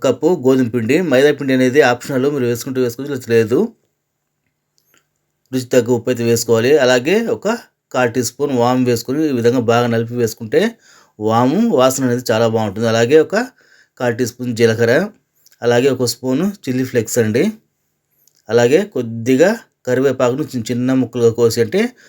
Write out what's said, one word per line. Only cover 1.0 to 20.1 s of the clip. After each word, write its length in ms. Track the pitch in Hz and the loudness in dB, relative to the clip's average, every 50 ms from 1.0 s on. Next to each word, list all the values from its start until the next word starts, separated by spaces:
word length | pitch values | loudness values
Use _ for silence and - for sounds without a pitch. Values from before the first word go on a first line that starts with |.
| 190 160 | 0 2
మైదా 220 | 131 127 139 147 147 131 | 2 4 4 4 2 0
పిండి 140 | 143 131 131 | -2 -2 0
అనేది 260 | 127 127 127 123 147 147 123 | 2 2 2 4 4 4 4
ఆప్షనల్, 380 | 123 120 - - 143 127 127 143 151 | 2 0 -4 -6 -4 -2 -2 -2 -2
మీరు 120 | 143 127 120 | -2 -2 -2
వేసుకుంటే 280 | 120 117 - 143 131 127 127 | -2 -4 -6 -8 -4 -2 -2
వేసుకోవచ్చు, 260 | 120 117 - 135 147 143 | -2 -4 -8 -10 -8 -10
లేకపోతే 180 | 127 120 117 117 | -10 -4 0 2
లేదు. 260 | 113 113 104 120 156 214 233 - _ _ _ _ _ _ _ _ _ _ _ _ _ _ _ _ _ _ _ _ _ _ _ _ _ _ _ _ _ _ _ _ _ _ _ 127 | 2 2 2 2 0 0 -2 -4 _ _ _ _ _ _ _ _ _ _ _ _ _ _ _ _ _ _ _ _ _ _ _ _ _ _ _ _ _ _ _ _ _ _ _ -6
రుచి 140 | 131 123 120 - | -6 -6 0 0
తగ్గ 180 | 131 117 120 127 | 0 2 2 -2
ఉప్పు 120 | 117 113 127 | -2 -2 -4
అయితే 120 | 127 120 117 117 | -4 -2 0 0
వేసుకోవాలి. 420 | 117 110 - - 117 113 113 127 147 151 131 | 0 0 0 0 0 2 2 2 2 4 4
అలాగే 320 | 123 127 127 123 151 175 220 240 220 117 | 4 2 2 2 0 0 0 0 -2 -6
ఒక 120 | - - 196 233 233 - _ _ _ _ _ - | -4 -4 -4 -4 -6 -8 _ _ _ _ _ -2
కాల్ 180 | 131 127 120 110 | 0 0 0 0
టీ 80 | 127 120 - | -2 -6 -6
స్పూన్ 240 | - - 143 143 139 120 | -4 -6 -4 -2 0 0
వాము 260 | 117 123 127 127 127 123 | 0 2 2 2 0 0
వేసుకొని 300 | 120 117 - - 131 151 160 | 0 -2 -4 -6 -4 -2 -2
ఈ 80 | 151 139 117 | -2 -2 0
విధంగా 220 | 113 120 120 131 117 110 113 | 0 2 2 2 0 2 2
బాగా 140 | 120 120 120 113 | 2 2 2 0
నలిపి 240 | 113 117 117 120 123 120 | -2 -2 -4 -4 -4 -4
వేసుకుంటే 380 | 110 - - 117 107 117 156 196 233 233 _ _ _ _ _ _ _ _ - | -4 -4 -8 -10 -2 0 0 0 0 -4 _ _ _ _ _ _ _ _ -6
వాము 400 | 107 107 110 117 123 131 147 190 240 233 185 131 | -2 0 2 2 2 2 2 0 0 2 2 4
వాసన 220 | 127 131 123 135 135 123 | 2 2 2 0 -2 -2
అనేది 160 | 120 123 120 - | -2 -2 -2 -2
చాలా 160 | 113 110 117 113 110 | 0 0 2 0 0
బాగుంటుంది. 340 | 113 110 107 92 107 117 113 113 | 0 -2 -2 -4 -4 -2 0 2
అలాగే 260 | 113 120 117 143 160 151 | 2 2 4 4 4 4
ఒక 100 | 156 - 208 254 262 _ _ _ _ _ _ _ _ _ _ | 2 -2 -4 -4 -6 _ _ _ _ _ _ _ _ _ _
కాల్ 160 | 254 123 117 117 | -4 -4 -2 -2
టీ 80 | 127 127 | -4 -6
స్పూన్ 260 | - - 127 123 123 113 | -6 -8 -8 -8 -2 2
జీలకర్ర, 340 | 117 113 110 110 117 113 123 151 190 214 - _ _ _ _ _ _ _ _ _ 117 | 2 2 2 2 2 2 2 2 0 -2 -8 _ _ _ _ _ _ _ _ _ -2
అలాగే 240 | 117 120 120 127 139 131 | 0 2 2 2 2 0
ఒక 120 | 120 127 117 - | 0 -2 -4 -4
స్పూను 320 | - - 127 131 139 180 202 196 - - | -6 -4 -4 -2 -2 -2 -4 -4 -6 -8
చిల్లీ 220 | - 123 127 131 127 - | -6 -4 -4 -4 -2 -2
ఫ్లేక్స్ 260 | 123 107 - - 127 113 | -4 -4 -2 -2 -2 0
అండి, 200 | 107 107 123 165 220 214 - _ _ _ _ _ _ _ _ _ _ _ _ _ _ _ _ _ - | 0 0 0 0 0 -2 -8 _ _ _ _ _ _ _ _ _ _ _ _ _ _ _ _ _ -2
అలాగే 320 | 110 120 120 123 139 175 208 214 - | 2 2 4 4 4 2 0 0 -6
కొద్దిగా 560 | 131 120 113 113 117 113 131 131 131 160 196 226 226 - _ _ _ _ 127 | -8 -8 -6 -8 -8 -2 0 2 4 4 2 2 -2 -8 _ _ _ _ -4
కరివేపాకును 580 | 123 127 131 139 | -2 0 0 0